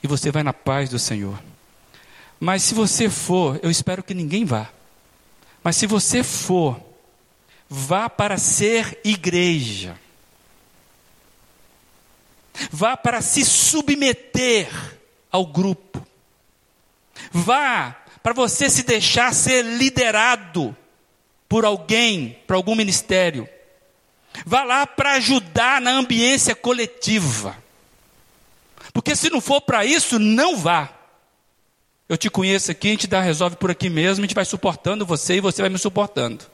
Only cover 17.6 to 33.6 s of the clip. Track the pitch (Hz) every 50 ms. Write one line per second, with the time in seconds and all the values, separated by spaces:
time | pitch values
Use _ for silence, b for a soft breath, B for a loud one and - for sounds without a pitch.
17.6 | 294 262 240 190 135 123 127 - - B B B - 226 233 254 254 214 - -
18.6 | 285 269 - - 247 247 233 214 - - - 233 240 254 - - - 254 254 254
19.6 | 240 226 233 240 262 269 254 247 247 226 214 214 226 247 247 220 196 170 156 180
20.6 | 143 107 - - _ _ _ _ _ _ _ _ _ _ _ _ _ _ 196 226
21.6 | 220 208 202 185 165 156 220 226 240 226 208 170 131 113 117 - _ - 190 185
22.6 | 180 208 226 220 220 196 180 - - - 190 185 180 170 151 127 104 - - -
23.6 | _ _ _ _ _ _ _ _ _ _ _ _ B B B B B 170 220 262
24.6 | 277 240 254 277 285 277 - - 269 285 277 262 220 214 269 254 190 170 156 226
25.6 | 226 254 277 269 247 247 254 269 254 247 240 226 233 247 277 254 - - 226 -
26.6 | - 240 247 240 233 226 - - - 202 220 214 170 139 113 107 104 95 87 -
27.6 | - _ _ _ _ _ _ _ _ _ _ _ _ _ _ _ _ _ _ _
28.6 | _ _ _ B B B B 240 - - 302 - - 320 339 262 - - 277 285
29.6 | - - 247 220 202 247 311 - - - 240 220 214 214 220 233 302 370 339 214
30.6 | 151 165 175 160 143 - - - _ _ _ _ _ _ _ _ _ _ _ _
31.6 | _ _ _ _ _ _ _ _ _ - 165 160 - 220 - - 185 190 196 196
32.6 | - - 160 - - 208 214 214 - 185 180 190 185 180 156 151 180 175 175 -